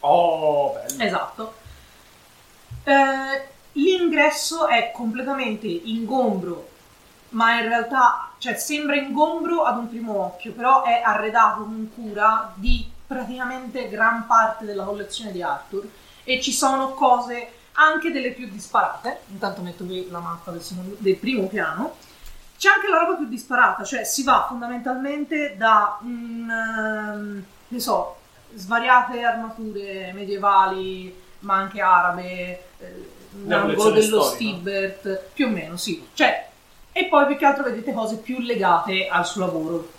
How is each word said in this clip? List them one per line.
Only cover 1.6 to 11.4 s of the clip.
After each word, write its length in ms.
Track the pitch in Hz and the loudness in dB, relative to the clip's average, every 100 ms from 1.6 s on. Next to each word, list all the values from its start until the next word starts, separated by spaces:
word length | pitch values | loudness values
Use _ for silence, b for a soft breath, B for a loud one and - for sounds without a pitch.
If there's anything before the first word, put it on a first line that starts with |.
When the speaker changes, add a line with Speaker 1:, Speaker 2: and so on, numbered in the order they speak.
| b b b b _ _ _ _ _ _ _ - | b b b b _ _ _ _ _ _ _ -12
Speaker 2:
Eh, 640 | - 277 269 269 269 269 - - - | 4 6 6 2 -2 -6 -6 -20 -10
l'ingresso 960 | 294 311 370 349 302 294 294 - 320 302 | 2 2 4 2 4 4 4 -4 0 2
è 240 | 233 233 | 2 0
completamente 760 | - 233 247 254 269 240 214 214 | -4 -4 -4 -4 -4 -4 -4 -6
ingombro, 1000 | 170 220 226 220 262 233 190 175 170 - _ _ _ _ _ _ | -6 -4 -4 -2 0 2 0 -4 -8 -12 _ _ _ _ _ _
ma 300 | 226 226 233 | 2 4 4
in 80 | 226 | 2
realtà, 600 | 233 226 269 247 - - - | 0 0 4 4 4 -6 -10
cioè, 160 | 254 | -8
sembra 420 | - - 294 294 285 | -6 -4 -4 0 -2
ingombro 680 | 277 247 311 330 320 339 | -2 2 2 2 -2 0
ad 140 | 269 233 | 0 0
un 100 | 233 | -4
primo 300 | 226 226 208 | -8 -4 -4
occhio, 280 | 180 - 233 | -4 -6 -14
però 300 | 233 247 269 | -2 4 4
è 160 | 240 233 | 4 2
arredato 580 | 233 208 214 226 | 2 0 0 4